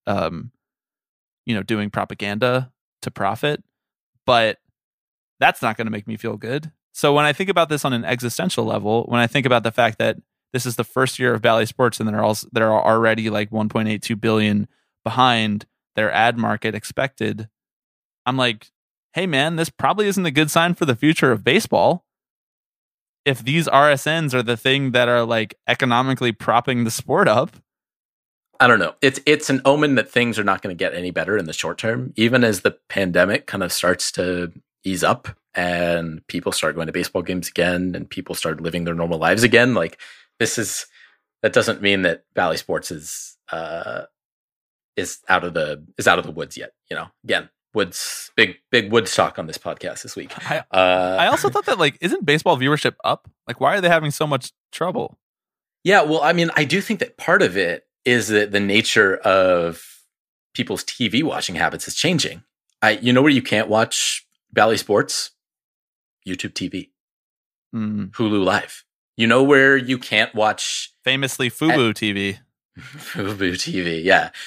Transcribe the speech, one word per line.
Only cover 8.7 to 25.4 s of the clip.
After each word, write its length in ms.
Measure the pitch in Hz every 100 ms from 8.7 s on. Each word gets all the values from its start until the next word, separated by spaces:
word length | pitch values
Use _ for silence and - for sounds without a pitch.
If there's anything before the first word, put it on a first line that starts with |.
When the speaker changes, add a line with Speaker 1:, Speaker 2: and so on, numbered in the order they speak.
| 107 101 117 -
Speaker 1:
when 120 | 120
I 60 | 117
think 180 | 143
about 180 | 127 120
the 80 | 113
fact 260 | - 113 107
that 180 | 113 - - _ _
this 120 | 127
is 120 | 123 117
the 80 |
first 340 | 117 131 131 -
year 160 | 123
of 80 | 113
Bally 240 | 117 113 110
Sports 320 | - 123 -
and 100 | 110
they're 140 | 107
also, 260 | 110 107 -
they're 200 | 113 113
already, 560 | 110 - 113 113 110 110
like, 220 | 104 107
one 180 | 110 107
point 200 | 113 107
eight 140 | 107
two 140 | - 107
billion 520 | 113 110 107 104 - _ _ _
behind 600 | 113 123 127 117 110 104 - _ _ -
their 160 | 107
ad 260 | 98 117 117
market 360 | 110 107 110
expected, 760 | 104 - - 135 - 107 104 110 _ _ _ _ _ _ _
I'm 120 | - 131
like, 340 | 123 110 - _ _ _ _
"Hey 120 | 165 185
man, 300 | 135 156 165
this 120 | 160
probably 360 | - 143 190 208
isn't 180 | 196
a 60 | 175
good 200 | 139 156
sign 240 | 165 170
for 100 | 175 156
the 80 | 117
future 360 | 147 160 135
of 100 | 110
baseball." 600 | 120 175 - 104 107 180 - _ _ _ _ _ _ _ _ _ _ _
If 200 | 143 127
these 240 | 117 165 151
R 220 | 139 147
S 160 | 135 151
Ns 260 | 165 151
are 80 | 127
the 140 | 117 117
thing 360 | 131 139 135
that 160 | 123 120
are, 160 | 120
like, 300 | 117 117